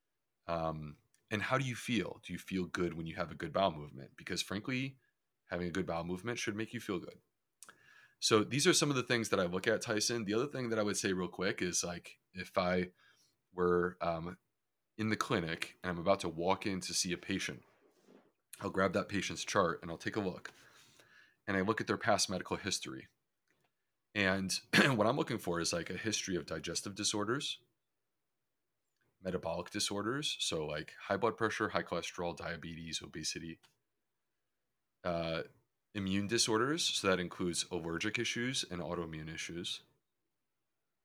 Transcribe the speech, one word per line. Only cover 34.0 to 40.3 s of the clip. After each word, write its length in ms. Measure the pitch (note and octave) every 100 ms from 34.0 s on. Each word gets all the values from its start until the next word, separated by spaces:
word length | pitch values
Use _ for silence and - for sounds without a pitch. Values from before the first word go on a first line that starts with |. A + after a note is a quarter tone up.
| _ _ _ _ _ _ _ _ _ _
uh, 380 | F2+ E2+ E2 E2 - _ _ _ _
immune 340 | G#2 G2 G2 G2+
disorders, 560 | A2+ - A2 B2+ E3
so 240 | - - G2
that 120 | F2+
includes 460 | F2+ - F2+ D#2+ -
allergic 480 | F2+ E2 E2+ G#2+ G#2
issues 460 | A#2 - B2 C3 -
and 100 | F2+
autoimmune 520 | D#2 F2 E2 D#2 D#2
issues. 480 | D#2+ - E2+ F#2 - - _ _ _ _